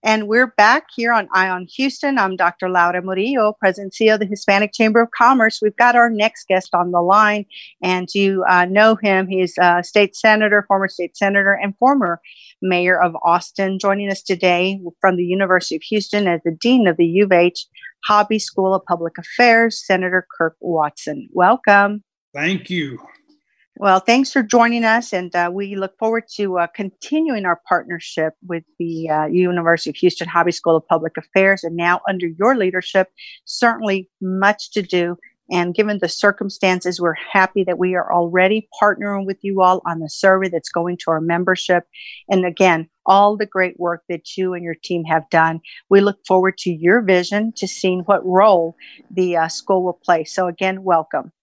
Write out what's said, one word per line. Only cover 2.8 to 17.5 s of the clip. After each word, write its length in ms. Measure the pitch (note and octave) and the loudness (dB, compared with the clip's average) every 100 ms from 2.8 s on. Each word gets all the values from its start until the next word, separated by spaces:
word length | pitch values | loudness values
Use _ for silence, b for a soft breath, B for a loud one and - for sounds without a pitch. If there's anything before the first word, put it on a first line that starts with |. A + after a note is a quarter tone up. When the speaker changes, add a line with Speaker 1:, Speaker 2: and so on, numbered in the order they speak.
| F3 F3+ | 2 0
Speaker 1:
Murillo, 540 | F#3 F#3+ G#3+ C4+ G#3+ G#3 | -6 -4 -2 0 0 0
President 260 | G3+ F#3+ G3 | -2 -2 -10
and 80 | |
C 120 | - A3 | 0 2
E 20 | |
O 60 | G#3+ | 2
of 40 | |
the 60 | G3+ | -2
Hispanic 480 | G3+ - G3 G#3 | -6 0 0 0
Chamber 280 | - A3 A3 | 0 2 2
of 100 | A#3 | 0
Commerce. 480 | - A#3+ C4+ A3 - | 2 4 4 2 0
We've 160 | G#3+ - | -4 2
got 180 | A#3+ A#3+ | 2 4
our 140 | A#3+ | 2
next 380 | A3 G#3+ - - | 2 -2 -4 -2
guest 240 | F#3+ F#3 | -2 0
on 180 | F3 F3 | -2 0
the 100 | F3 | 0
line, 440 | F3 G3+ G#3+ G#3 G3+ B B B | 2 4 4 0 -6 B B B
and 280 | F3+ F#3 F3+ | -4 -4 -2
you, 300 | G3+ G3 F#3+ F#3 | 0 0 0 0
uh, 160 | F3+ F3+ | 2 2
know 300 | G3 A3 A3 | 4 4 4
him. 320 | G#3 F#3+ F#3 | 0 0 0
He's 300 | F#3 F#3 - | -2 -2 2
a 220 | F3+ F3 | 2 2
state 360 | F3+ G#3 G3 - | 0 0 0 2
senator, 480 | A3 G#3+ G#3+ G#3 G3+ | 2 4 4 0 2
former 220 | G3 F#3+ | -2 -2
state 260 | - F3 - | -6 -10 -4
senator, 380 | G3+ G3+ G3 | 0 0 2
and 240 | G3 G3+ G3 | 0 -2 0
former 420 | B3 C#4 F#3+ E3+ B B B B | 2 2 0 -4 B B B B
mayor 400 | F#3+ F3+ F3+ F3+ | -2 0 2 2
of 140 | F3 E3 | 0 0
Austin, 560 | E3+ F3 - - G3 F#3+ | 0 0 -2 -6 -4 -2
joining 300 | G3+ G3 G3+ | -2 -2 -4
us 140 | G3 | -6
today 580 | - F#3 F#3 F3 F#3 G3 F3 - | -4 -2 0 0 -2 -4 -12 -2
from 160 | F#3+ F#3 | 0 0
the 80 | |
University 540 | F3 F#3 F#3+ F3+ - D#3+ | -2 -2 2 0 0 -10
of 60 | |
Houston 440 | - G#3+ G3 G#3 G3 | -4 -4 -2 -2 0
as 140 | E3+ | -2
the 80 | E3+ D#3+ | -4 -4
Dean 260 | A#3 B3+ G3+ | 2 2 2
of 100 | D#3+ | 2
the 80 | E3+ | 0
U 180 | F3 | 2
of 80 | G3+ | 2
H 340 | F3+ F3 | 4 2